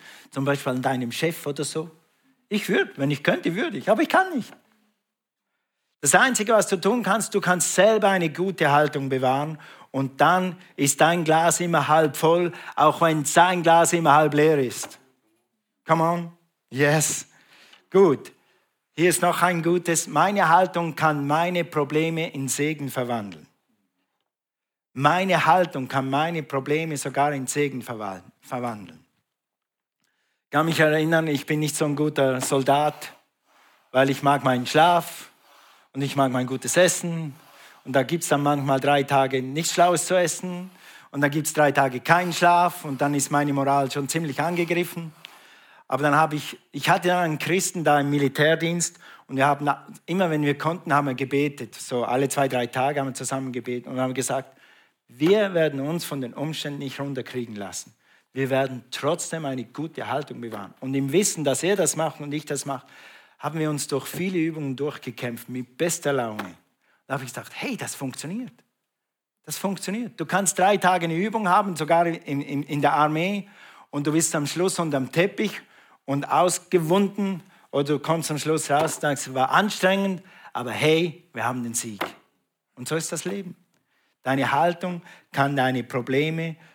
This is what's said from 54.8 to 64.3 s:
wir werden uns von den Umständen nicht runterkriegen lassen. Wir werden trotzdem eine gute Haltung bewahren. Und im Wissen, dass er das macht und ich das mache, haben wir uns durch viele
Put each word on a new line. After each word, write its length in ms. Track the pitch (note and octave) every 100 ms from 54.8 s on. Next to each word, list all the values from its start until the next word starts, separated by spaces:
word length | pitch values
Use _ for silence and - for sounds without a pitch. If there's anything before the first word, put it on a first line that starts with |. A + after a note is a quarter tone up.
| _ _ _
wir 460 | A#2+ D#3 G#3 G3+
werden 260 | E3+ D#3 C#3
uns 240 | C#3 E3+
von 160 | - C#3+
den 120 | B2
Umständen 440 | B2+ D3 D3+ D3+ C#3+
nicht 200 | C#3 -
runterkriegen 560 | C#3+ C3 A2+ B2 A2+
lassen. 400 | G#2 G2 F2+ - _ _ _ _
Wir 180 | C3 C3
werden 320 | C3 C3+ B2+ -
trotzdem 540 | - C#3 E3+ - E3
eine 200 | D3 C3
gute 440 | A2+ - D#3+ C#3+ G#2+
Haltung 320 | C3 D3 A#2+
bewahren. 340 | A#2 G#2+ G2 -
Und 140 | C3
im 180 | C3+ C3+
Wissen, 320 | E3 G3+ -
dass 180 | C#3+ B2+
er 140 | E3+ G3
das 180 | D#3
macht 260 | D#3 D#3 -
und 120 | D3
ich 140 | D3 -
das 180 | C#3+
mache, 220 | C#3+ C3 - - - - _ _
haben 140 | D3 D#3
wir 100 | D#3
uns 180 | D3 -
durch 180 | C3+ -
viele 320 | D3+ F#3